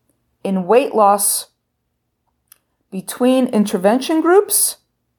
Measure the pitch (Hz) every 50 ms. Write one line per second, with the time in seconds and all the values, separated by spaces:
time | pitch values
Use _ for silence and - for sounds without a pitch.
0 | _ _ _ _ _ _ _ _ - 196 190 190 175 175 214 254 277 - - 220
1 | 208 196 208 196 196 - - - - _ _ _ _ _ _ _ _ _ _ _
2 | _ _ _ _ _ _ _ _ _ _ _ _ _ _ _ _ _ _ - 190
3 | 185 - - - 247 254 254 262 254 254 - 214 202 208 220 185 180 202 233 262
4 | 262 - 320 320 311 330 359 403 415 - - - - - - _ _ _ _ _
5 | _ _ _